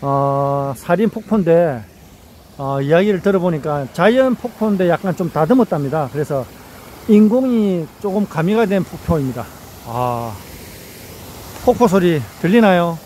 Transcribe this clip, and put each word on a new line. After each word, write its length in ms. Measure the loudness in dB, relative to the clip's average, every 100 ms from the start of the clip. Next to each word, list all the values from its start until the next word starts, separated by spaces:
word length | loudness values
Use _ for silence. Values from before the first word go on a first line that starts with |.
어, 720 | 0 0 0 0 0 -2 -4 -8
살인 340 | -2 0 0
폭포인데, 720 | -2 -4 -2 2 4 2 -2 -10 -20 -20 -20 -20 -20 -20 -10
어, 220 | -6 -4
이야기를 420 | 2 2 4 0
들어보니까 640 | 0 0 0 -2 -4 -4 -6
자연 420 | 0 2 4 2
폭포인데 540 | 0 -6 -4 -2 0 2
약간 260 | 0 -2
좀 160 | -4 -2
다듬었답니다. 800 | 0 2 2 2 0 -2 -2 -4
그래서 320 | -4 -4 -4 -6 -12 -20 -20 -20 -18 2
인공이 800 | 6 6 4 2 0 0 -2 -4 -8
조금 260 | -4 -4 -4
가미가 380 | -2 0 2 2
된 160 | 0
폭포입니다. 640 | -2 -8 -2 -2 -2 -6 -12 -14 -20 -20 -10
아, 500 | -4 -2 -4 -6 -12 -16 -20 -18 -20 -20 -20 -20 -20 -18 -18 -18 -4
폭포 220 | -2 2 4
소리 340 | 4 2 0 -4 -6
들리나요? 580 | 2 4 6 4 2 -4